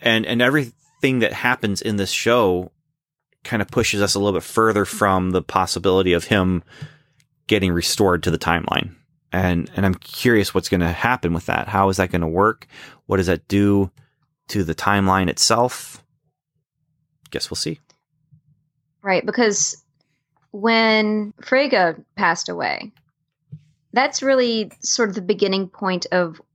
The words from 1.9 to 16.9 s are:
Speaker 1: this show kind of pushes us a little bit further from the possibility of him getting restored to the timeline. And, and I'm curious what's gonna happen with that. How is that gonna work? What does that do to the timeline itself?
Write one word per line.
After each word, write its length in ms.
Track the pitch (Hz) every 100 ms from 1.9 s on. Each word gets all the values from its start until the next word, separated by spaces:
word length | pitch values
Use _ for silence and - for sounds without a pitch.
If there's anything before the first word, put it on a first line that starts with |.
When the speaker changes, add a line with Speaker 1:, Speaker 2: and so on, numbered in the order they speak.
| 104
Speaker 1:
this 140 | 98
show 600 | - 123 120 104 90 90 _ _ _ _ _ _ _ -
kind 180 | 117
of 60 | 98
pushes 340 | - 110 104
us 140 | 101 101
a 20 |
little 140 | 101
bit 100 | 87
further 420 | - - 110 104 98
from 460 | - 104 95 92
the 120 | 90
possibility 720 | - 95 92 - 95 92 92 85
of 100 | -
him 400 | 107 92 90 - - - - _ _ _ _ -
getting 240 | 107 92
restored 520 | 85 - - 101 87 -
to 80 |
the 60 | 80
timeline. 580 | - 85 - - 95 - _ _ _
And, 400 | 92 92 87 - -
and 80 | 98
I'm 100 | 92
curious 600 | - - 123 113 98 95
what's 160 | -
gonna 200 | 92 85
happen 440 | 87 120 127 85 85
with 120 | -
that. 220 | 82 -
How 220 | 98 98
is 80 | 95
that 120 | 92
gonna 160 | 87 82
work? 400 | 85 104 113 - - - - -
What 120 | 101
does 80 | 90
that 200 | 85 -
do 440 | 101 101 101 95 - _ _ _ _ _
to 160 | 107 82
the 100 | 80
timeline 540 | - 101 98 95 92
itself? 720 | - - 113 123 - - - _ _ _ _ _ _ _ _ _